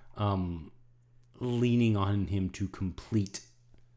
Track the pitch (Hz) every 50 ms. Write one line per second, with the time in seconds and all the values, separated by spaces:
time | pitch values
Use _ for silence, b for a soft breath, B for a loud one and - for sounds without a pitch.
0 | b b b - 104 104 98 92 92 87 85 82 76 - - - - - - _
1 | _ _ _ - - _ - - 120 123 120 120 123 123 117 120 117 113 107 101
2 | 98 98 101 101 95 80 98 98 95 90 - - 101 92 - - 98 92 87 -
3 | - - 113 110 98 - - - - - _ _ _ - - - - - _